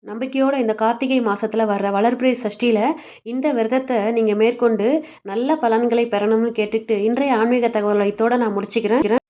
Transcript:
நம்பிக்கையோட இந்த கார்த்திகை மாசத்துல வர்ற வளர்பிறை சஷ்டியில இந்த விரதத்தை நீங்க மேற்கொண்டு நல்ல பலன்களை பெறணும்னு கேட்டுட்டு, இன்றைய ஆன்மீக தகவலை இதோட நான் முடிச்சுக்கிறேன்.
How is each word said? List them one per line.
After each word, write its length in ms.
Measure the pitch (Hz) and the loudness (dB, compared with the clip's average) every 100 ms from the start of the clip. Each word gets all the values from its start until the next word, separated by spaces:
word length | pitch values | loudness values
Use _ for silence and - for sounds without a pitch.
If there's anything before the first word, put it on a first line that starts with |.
| - | -12
நம்பிக்கையோட 500 | 214 262 269 269 277 | -8 -4 0 0 2
இந்த 180 | 226 214 | 0 2
கார்த்திகை 420 | 220 240 262 262 | 0 0 0 0
மாசத்துல 440 | 226 202 220 220 220 | 0 -2 -2 0 0
வர்ற 220 | 202 196 | 0 0
வளர்பிறை 420 | 196 226 247 254 240 | 2 0 2 0 0
சஷ்டியில 440 | 214 202 240 214 233 320 - - | -4 -2 0 2 0 -2 -8 -18
இந்த 240 | 220 247 285 | -10 -4 -2
விரதத்தை 440 | 254 220 262 262 240 208 | 0 0 -2 0 -2 0
நீங்க 220 | 233 220 208 | 0 0 2
மேற்கொண்டு 520 | 220 240 240 220 214 311 311 - | 2 2 0 2 0 0 -4 -16
நல்ல 320 | 202 202 254 311 | -8 -4 -2 0
பலன்களை 480 | 233 220 240 233 233 | 0 0 2 0 0
பெறணும்னு 460 | 202 208 220 233 | 0 0 2 0
கேட்டுட்டு, 460 | 233 208 226 220 214 | -2 -2 -4 -2 0
இன்றைய 360 | 208 247 277 233 | 0 0 0 2
ஆன்மீக 280 | 226 247 233 | 2 2 2
தகவலை 400 | 226 208 208 202 | 0 0 2 0
இதோட 300 | 208 226 247 | 0 0 2
நான் 180 | 226 202 | 0 -2
முடிச்சுக்கிறேன். 460 | 202 233 214 240 208 240 _ | -4 -4 0 0 2 0 _